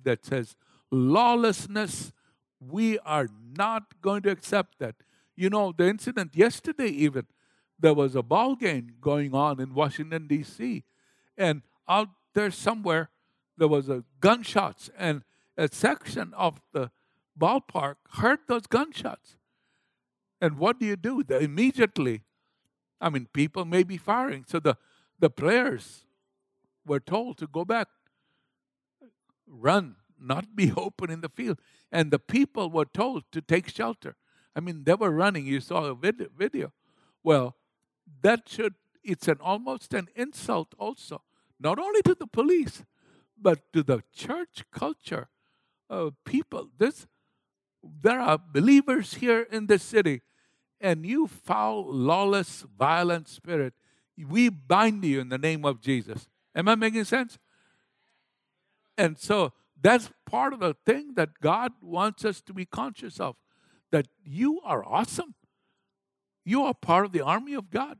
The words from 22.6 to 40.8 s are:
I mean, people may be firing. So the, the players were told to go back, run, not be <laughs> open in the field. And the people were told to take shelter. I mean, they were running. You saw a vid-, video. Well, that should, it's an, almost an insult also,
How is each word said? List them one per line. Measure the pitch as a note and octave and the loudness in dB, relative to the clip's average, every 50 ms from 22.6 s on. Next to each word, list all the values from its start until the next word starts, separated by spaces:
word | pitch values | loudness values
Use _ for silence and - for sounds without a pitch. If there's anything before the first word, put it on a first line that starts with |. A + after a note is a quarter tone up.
| _ _ _ _ _ _ _ - | _ _ _ _ _ _ _ -4
I | - E3+ | -4 -2
mean, | D3+ C3+ B2 - | -2 -4 -6 -6
people | - C#3+ D3 D#3 - F#3+ F3+ | -2 -2 -2 -2 -2 -6 -6
may | E3 E3+ F#3 F3+ | 0 2 2 2
be | F3+ F#3+ E3 | 2 0 -10
firing. | - - G#3 A#3+ B3+ C#4 C#3+ C3+ B2+ - | -4 -2 0 0 0 -4 -6 -10 -12 -6
So | - E3+ | -4 0
the, | D#3 D#3 B2 - _ _ _ _ _ _ _ - | 2 0 0 0 _ _ _ _ _ _ _ 2
the | E3+ D3+ | 2 2
players | - - C3+ E3 G#3+ B3 B3 - C#3 A#2 G2 - - - _ _ _ _ _ _ _ _ _ _ _ _ _ _ _ _ _ | 2 2 0 2 2 4 2 0 -2 -6 -10 -14 -20 -20 _ _ _ _ _ _ _ _ _ _ _ _ _ _ _ _ _
were | D3 D3 C#3+ | -4 -4 -4
told | - - F3 G#3+ A#3+ B3 - - | -2 -2 -2 -2 -2 -4 -10 -12
to | D#3+ D3+ | -12 -8
go | C#3 E3 F3 | -6 -6 -4
back, | F#3 A3+ A#3 G#3 - _ _ _ _ _ _ _ _ _ _ _ _ _ _ _ _ _ _ _ _ _ _ D4 A#3+ _ _ _ _ _ _ _ - | -2 -2 -2 -2 -6 _ _ _ _ _ _ _ _ _ _ _ _ _ _ _ _ _ _ _ _ _ _ -20 -20 _ _ _ _ _ _ _ -20
run, | D#3 A#2+ A2+ C#3 F3 G3+ F3+ C3+ G#2 _ _ _ _ _ | -12 -4 0 2 2 2 0 -2 -12 _ _ _ _ _
not | C3+ B2 C3 D#3 F#3+ G#3 A3 | -6 -6 -6 -6 -6 -8 -2
be | G#3 F#3+ C#3 - | 2 2 2 2
<laughs> | - | 0
open | - G3 - - F#3 E3+ | -6 -8 -8 -8 -8 -8
in | E3 E3 | -8 -8
the | E3 D#3 | -10 -12
field. | _ - B3 A#3 F3 - _ _ _ _ _ - | _ -8 -6 -6 -6 -6 _ _ _ _ _ -6
And | - E3+ D#3+ D3+ | -2 -2 0 2
the | C#3+ C#3 | 0 -2
people | _ - - B3 C#4 - - A3+ G3 E3+ | _ 0 2 2 2 2 0 -4 -4 -2
were | E3 E3 D3+ | 0 -2 -2
told | - - - G#3+ B3+ C4 D#3+ - _ | -2 -2 -2 -2 -2 -2 -6 -10 _
to | - E3 | -10 -10
take | D#3 - D#3+ F3+ F3+ - | -4 0 0 0 0 -2
shelter. | - - A3 A#3 A#3 _ - D3+ - _ _ _ _ _ _ _ - | -8 -6 -6 -6 -6 _ -12 -16 -16 _ _ _ _ _ _ _ -10
I | D3+ | -10
mean, | E3 F3+ F3 D#3 C#3 | -8 -8 -8 -4 4
they | D3 F3 | 4 4
were | G3+ A3 F#3+ | 4 4 0
running. | D#3 D#3 F3+ G3+ G3 E3 C#3 C3+ | 2 2 2 2 2 0 -4 -4
You | C#3 C3+ | -4 -4
saw | B2 - F3 F3+ D#3 | -4 -2 -4 -2 -2
a | C#3+ C3 | -4 -6
vid-, | B2 C#3 F#3+ A3+ B3 - - _ C3+ | -4 -2 -4 -2 -4 -6 -12 _ -6
video. | G3 - - - - - _ _ _ _ _ _ _ _ _ _ - | -6 -4 -4 -4 -8 -8 _ _ _ _ _ _ _ _ _ _ 2
Well, | D#3+ D#3 C#3 B2+ B2 - _ _ _ _ _ _ _ _ _ _ - D3+ C3+ | 2 4 4 2 -2 -8 _ _ _ _ _ _ _ _ _ _ -20 -8 0
that | - G3 A#3 A#3 - - | 2 2 2 2 -2 -8
should, | - - A3 G#3+ G3 _ _ _ _ _ - | -8 -4 -4 -4 -4 _ _ _ _ _ -8
it's | - F3+ - - F3 | -6 -6 -4 0 0
an, | D#3 C#3 | 0 0
almost | D3 F3 G3 G#3+ B3 C4+ C4 B3 - - - | 0 -4 -4 -4 -4 -6 -8 -8 -8 -6 -6
an | G#3+ F3+ F3 - | -6 -6 -6 -8
insult | A3+ B3 D4 D4+ - - - A3+ E3+ D#3+ - - | -10 -10 -10 -10 -12 -6 -4 -4 -4 -4 -6 -10
also, | - | -10